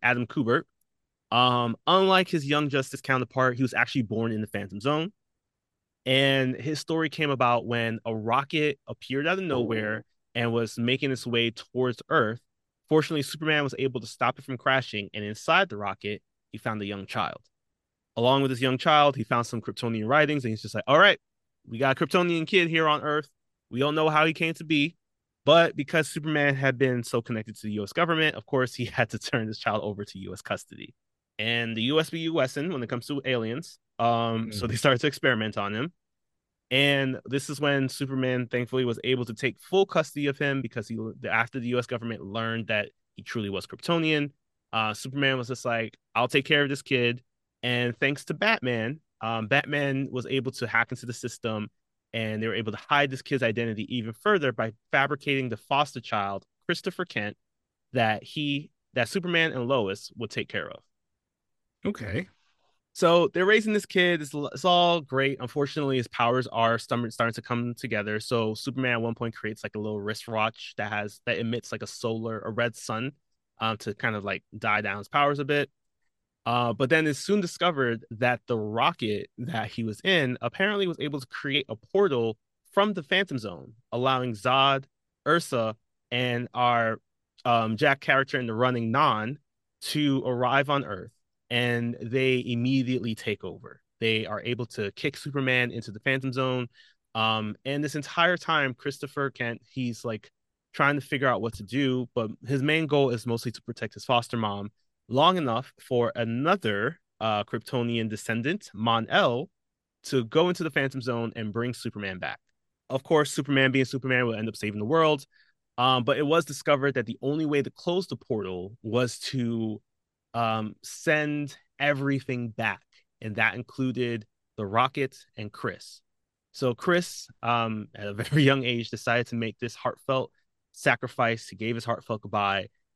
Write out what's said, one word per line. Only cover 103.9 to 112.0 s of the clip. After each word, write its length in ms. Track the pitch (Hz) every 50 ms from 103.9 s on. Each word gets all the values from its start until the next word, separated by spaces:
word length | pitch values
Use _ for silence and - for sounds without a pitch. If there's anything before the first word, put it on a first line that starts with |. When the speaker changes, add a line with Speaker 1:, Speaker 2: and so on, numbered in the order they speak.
| -
Speaker 1:
his 100 | - -
foster 320 | - 127 120 117 - -
mom 340 | 117 110 104 101 101 101 107 - _ _ _ _ _ _ -
long 280 | 117 131 151 175 185
enough 360 | 180 151 127 113 120 127 - _ _
for 320 | - - 131 120 120 113 -
another, 840 | 120 117 113 113 123 139 165 196 196 - 110 101 101 107 139 165 - _ _ _ _
uh, 220 | 107 113 107 104
Kryptonian 640 | 104 - - 110 - - - 127 120 117 120 117 110 107
descendant, 640 | 107 104 - - 113 117 117 143 180 208 - -
Mon-El, 800 | - 98 110 117 113 113 113 - - 190 196 139 120 123 160 - _ _ _ _ _ _ _ _ _ _ _
to 200 | - 143 131 117
go 240 | 110 - 156 175 180
into 120 | 180 -
the 80 | 170 160
Phantom 320 | - 156 135 135 135 135
Zone 300 | 117 127 120 117 117 113 -
and 180 | - 110 104
bring 220 | 101 117 120 123 120
Superman 460 | - - 113 - 104